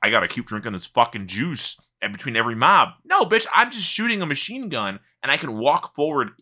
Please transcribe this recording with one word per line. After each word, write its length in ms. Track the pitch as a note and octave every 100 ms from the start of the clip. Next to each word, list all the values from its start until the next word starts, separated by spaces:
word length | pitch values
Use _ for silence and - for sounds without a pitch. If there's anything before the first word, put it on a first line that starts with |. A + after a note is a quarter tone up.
I 60 | G#2
gotta 200 | A2 A#2
keep 180 | - -
drinking 260 | G#2+ A2
this 140 | F#2 -
fucking 400 | - A#2 G#2+ F#2+
juice 520 | G2 E3 B2+ - - _ _
in 100 | G2+
between 260 | G2+ C3+ A2+
every 180 | A2+
mob. 400 | A2+ D3+ F#3+ B2 -
No, 200 | - F#4+ F3+
bitch, 200 | A3 -
I'm 180 | G#3 A#3+
just 160 | A#3+ F3
shooting 360 | - A#3 G#3
a 40 | E3
machine 440 | C#3 - C4 A3+
gun, 280 | C3 G2 G2+ _ _
and 80 | C3
I 60 | D3
can 220 | D3 A2
walk 360 | B2+ E3+ -
forward 360 | - D3+ C#3+ G#2+ -